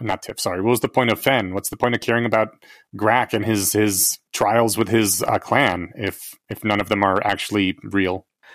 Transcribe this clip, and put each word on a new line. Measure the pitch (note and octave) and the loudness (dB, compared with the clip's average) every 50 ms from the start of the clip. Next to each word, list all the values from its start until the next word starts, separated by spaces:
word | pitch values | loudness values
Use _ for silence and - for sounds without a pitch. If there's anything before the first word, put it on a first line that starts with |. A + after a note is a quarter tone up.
not | A#2+ G#2+ F#2+ - | -6 -6 -6 -6
Tiff, | - - G#2 - | -8 -10 -10 -6
sorry. | - G2+ F2+ F#2 | -6 -4 -4 0
What | G2 A#2 | 0 2
was | B2 A2 | 2 2
the | - - | 0 -2
point | - C3 B2 A#2 | 0 0 2 2
of | G#2+ - | 0 0
Fen? | - C3+ C3+ A#2+ G2+ F2+ F#2 | 2 2 2 2 0 -2 -4
What's | G2 - - | -6 -6 -8
the | - | -4
point | - - B2 A#2+ | -2 -2 0 0
of | A#2 | 0
caring | - - A#2 A#2 A#2 | 0 0 0 0 2
about | A2+ A2+ A2 A2 A2 - _ _ - - - _ _ - | 2 2 0 0 0 -4 _ _ -20 -20 -20 _ _ -8
Grak | F#2+ G#2 G#2+ A#2 B2+ A#2 - - | -2 0 2 2 2 2 0 -2
and | G#2+ G2 | -2 0
his, | A2+ A2 G2+ F#2+ - | 0 0 0 0 0
his | - G#2+ G#2+ G#2+ G2 F#2 - - - - _ _ - | 2 2 2 2 2 0 -2 -2 -4 -6 _ _ -4
trials | - A#2 G#2 A2 A#2 A#2 A2 G#2 | -2 0 2 4 4 2 2 2
with | G#2+ A2+ F#2+ | 0 0 2
his, | A2+ A2+ G#2+ G2 - - A#2+ | 2 2 2 2 0 -2 -2
uh, | - A2 - | 0 -2 -2
clan | - - A2 C3 C#3+ G#2 F2 F2+ E2+ - - | 0 0 2 2 2 2 0 -2 -6 -10 -10
if, | - G#2+ F#2+ - - - - - - _ - | -8 -6 -6 -8 -8 -12 -20 -20 -18 _ -14
if | G#2 - - | -10 -6 -2
none | G#2+ G#2 G2+ | 0 0 0
of | G2 F#2+ | 0 0
them | G#2+ G2+ G2+ | 0 2 2
are | F#2+ F#2 G2 - | 2 2 2 0
actually | G#2 G2+ - - - G#2 G#2 F#2+ F2+ - - - | -2 -2 -4 -4 -2 0 0 0 0 -2 -4 -6
real? | G#2+ G2+ G2+ F#2+ F2+ F#2 F#2+ - _ _ _ _ - | -4 -2 0 0 0 -2 -4 -8 _ _ _ _ -20